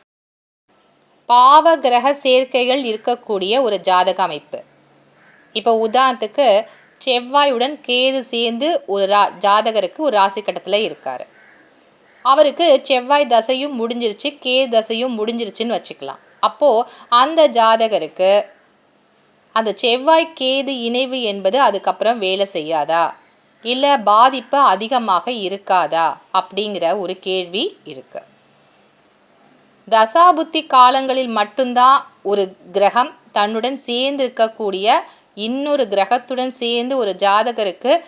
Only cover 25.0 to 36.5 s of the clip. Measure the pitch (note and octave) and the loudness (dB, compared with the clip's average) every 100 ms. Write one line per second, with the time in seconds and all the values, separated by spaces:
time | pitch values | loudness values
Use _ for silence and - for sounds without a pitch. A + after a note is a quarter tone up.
25 | A3 F#3 - B3 F#3 G3 - F#3 D3+ E3 | 0 -2 -2 -6 -6 -8 -2 0 0 0
26 | E3 - _ F#3+ F#3 G3 G#3+ F#3+ E3 G3+ | -2 -4 _ -4 -4 -6 -6 -4 -4 -4
27 | F3+ F#3 F#3+ F#3 F3 F#3+ F#4 - - C3 | -6 -8 -4 -4 -2 -6 -6 -8 -18 -20
28 | - - - _ _ _ _ _ _ _ | -16 -18 -18 _ _ _ _ _ _ _
29 | _ _ _ _ _ _ _ _ - A3 | _ _ _ _ _ _ _ _ -2 2
30 | A3 E4 F4+ D#4+ D#4+ D#4 D#4 C4 B3 C4+ | 4 6 6 4 -2 -4 0 4 4 4
31 | C4+ C4 B3+ A3 G#3 - B3+ B3 B3+ C#4 | -2 -4 -2 -2 -4 -2 -2 2 4 4
32 | - _ G3 G3+ F#3 - F3+ F#3+ G3 F3+ | 0 _ -4 -2 -2 -8 -8 0 0 2
33 | F#3+ - _ A3 G#3 A3+ A#3+ C4+ - A#3+ | -2 -6 _ -2 -2 -2 -6 -4 -4 -2
34 | C4+ C#4+ B3+ A#3+ A3 A3+ G#3+ F#3+ G#3 D4+ | -2 -2 -4 0 -2 -2 -6 -2 2 2
35 | E4 - _ - A3 C4 D4 D4 A3 G3 | 0 -14 _ -8 -6 -6 -4 -2 0 -2
36 | F#3+ B3 - B3+ B3+ | 0 -2 -2 -6 -4